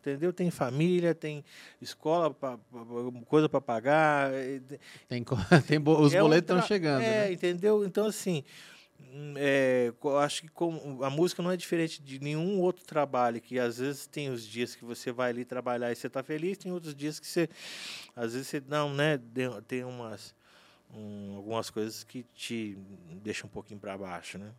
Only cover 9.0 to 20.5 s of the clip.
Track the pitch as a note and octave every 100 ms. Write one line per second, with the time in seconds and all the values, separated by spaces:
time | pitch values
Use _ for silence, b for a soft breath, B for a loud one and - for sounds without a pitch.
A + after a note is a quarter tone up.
9 | C3+ C3+ D3 C#3 C#3+ C#3 C3 B2+ A#2+ A#2
10 | D3 C#3 D3 - D#3+ - E3+ D#3+ C#3 C3
11 | C3+ C#3+ F3 - F3+ F#3 - F3 E3 -
12 | C#3 C3+ C#3+ D3+ F3 G3+ F3+ F3+ - D#3
13 | C#3 B2+ A#2+ A#2 - B2 B2 A#2 C3+ C#3
14 | - D#3 C#3+ B2 A2 A2 A#2+ - A#2 A#2
15 | - A#2+ B2 A#2+ B2 B2+ B2 A#2+ A#2+ A#2
16 | C3 C3+ C3 D#3 E3+ G3 F#3+ F3+ E3 C#3
17 | D3 D3+ - - E3 B B B B B
18 | B - A#2 A#2+ C3+ D3+ C3+ D3+ D3 C#3
19 | D3+ D3 A#2 A#2+ B2+ G#2 G#2+ B2+ B2+ B2
20 | A#2 G#2 - _ b